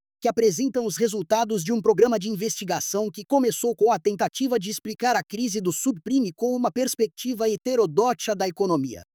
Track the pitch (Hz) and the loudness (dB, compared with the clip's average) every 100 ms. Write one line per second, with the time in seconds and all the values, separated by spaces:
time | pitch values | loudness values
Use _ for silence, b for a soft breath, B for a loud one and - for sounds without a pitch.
0 | _ _ 240 226 220 151 262 247 226 - | _ _ -2 2 2 2 -2 -2 -4 -2
1 | 226 208 165 220 226 214 160 233 208 208 | -2 -2 0 0 0 -2 -2 0 2 6
2 | 240 220 196 202 220 - 185 165 - 202 | 4 4 -2 -4 -4 -4 -4 -4 -2 -4
3 | 214 196 - 277 247 - 240 220 220 202 | -4 -6 0 2 2 0 -2 2 2 4
4 | 208 202 196 - 262 240 180 214 214 214 | 0 0 -2 -2 -2 -2 -2 -8 -10 -2
5 | 247 214 - 208 247 202 180 160 269 185 | 0 0 -2 -4 -4 -2 -2 -2 -4 -4
6 | 208 269 208 - 240 247 240 247 254 - | -2 0 0 -2 -2 0 0 0 -2 0
7 | 220 - 247 220 220 208 254 254 190 147 | -2 -2 -8 -2 -2 -2 0 2 2 2
8 | 247 233 - 196 190 165 196 160 131 92 | 2 0 -4 -2 -2 0 0 0 -2 -8
9 | 95 | -16